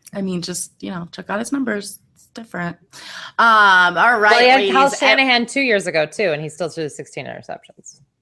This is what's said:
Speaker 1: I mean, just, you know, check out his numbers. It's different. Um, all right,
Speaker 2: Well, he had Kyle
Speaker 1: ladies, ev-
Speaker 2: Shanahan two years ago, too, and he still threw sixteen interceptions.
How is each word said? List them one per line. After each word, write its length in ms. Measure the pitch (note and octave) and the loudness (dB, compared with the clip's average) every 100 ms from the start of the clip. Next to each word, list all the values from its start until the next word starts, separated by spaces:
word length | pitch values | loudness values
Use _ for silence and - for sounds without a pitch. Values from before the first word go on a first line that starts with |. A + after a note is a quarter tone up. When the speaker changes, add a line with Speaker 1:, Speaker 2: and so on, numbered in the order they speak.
| - | -16
Speaker 1:
I 80 | G3 | -8
mean, 200 | F#3+ F3+ | -6 -6
just, 300 | E3+ F3+ - - | -8 -10 -12 -14
you 100 | G3 | -12
know, 160 | F3+ E3+ | -12 -14
check 180 | - F3+ | -16 -8
out 100 | G3+ | -8
his 120 | A3+ | -6
numbers. 480 | C#4 A#3 G#3 G3+ - _ | -6 -4 -6 -10 -18 _
It's 140 | _ _ | _ _
different. 500 | - A3+ F3 F3 - _ - - - - - | -20 -14 -10 -10 -10 _ -20 -20 -18 -10 2
Um, 580 | A3+ A3 G3+ F#3 F3+ E3+ | 4 6 6 6 4 2
all 220 | A3+ A#3 | 2 4
right, 120 | G#3 | 4
Speaker 2:
Well, 80 | A#3 | 4
he 80 | B3 | 6
had 240 | C4+ G4 | 4 2
Kyle 100 | B3+ | 2
Speaker 1:
ladies, 100 | C#4 | 2
ev- 60 | C#4+ | 2
Speaker 2:
Shanahan 460 | C4+ C4 C4+ A#3+ | 0 2 2 0
two 160 | A#3 C#4 | -2 -2
years 260 | C4 G3+ F3 | 0 0 0
ago, 180 | D#3 | -2
too, 260 | D3+ - G3 | -4 -2 -2
and 100 | D3 | -2
he 80 | D#3 | -8
still 200 | - E3 | -8 -8
threw 180 | E3 D3+ | -6 -10
sixteen 360 | - C#3 D3+ | -10 -16 -14
interceptions. 760 | B2 - - - _ _ - _ _ _ | -14 -14 -14 -16 _ _ -20 _ _ _